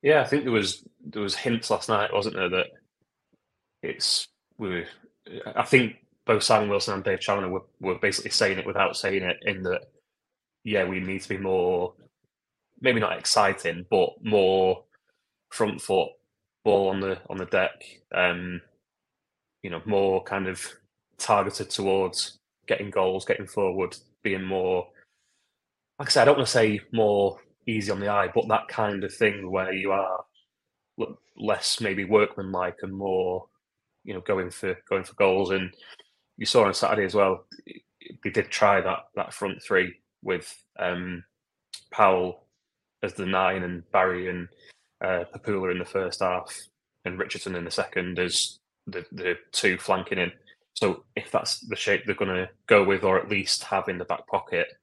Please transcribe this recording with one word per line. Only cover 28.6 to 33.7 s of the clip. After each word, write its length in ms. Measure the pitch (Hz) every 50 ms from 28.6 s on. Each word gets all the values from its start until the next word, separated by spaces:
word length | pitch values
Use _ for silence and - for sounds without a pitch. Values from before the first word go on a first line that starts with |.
| - -
kind 340 | - - 110 104 101 98 95
of 80 | - -
thing 380 | - 113 107 101 101 95 92
where 220 | 92 95 92 92 95
you 200 | 95 95 98 95
are 320 | 98 98 92 92 90 - _ _ _ _ _ _ _ _ _ _ _ _ _ _ -
l-, 180 | - - - _ _ _ _
less 440 | - - 107 104 - - - - -
maybe 240 | 117 104 95 95 98
workmanlike 760 | 90 107 107 104 104 - - 98 95 95 90 90 90 90 - -
and 100 | 95 95
more, 540 | 98 98 98 95 92 92 92 90 92 - _ _ _ _ _